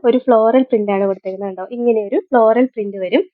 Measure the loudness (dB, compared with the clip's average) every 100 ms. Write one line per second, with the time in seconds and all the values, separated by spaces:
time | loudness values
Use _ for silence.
0 | 2 0 2 2 4 2 2 -2 0 0
1 | -2 -4 -8 -10 -10 -10 -12 -4 0 0
2 | 0 -4 0 2 4 4 0 -2 -8 -6
3 | -4 -2 -4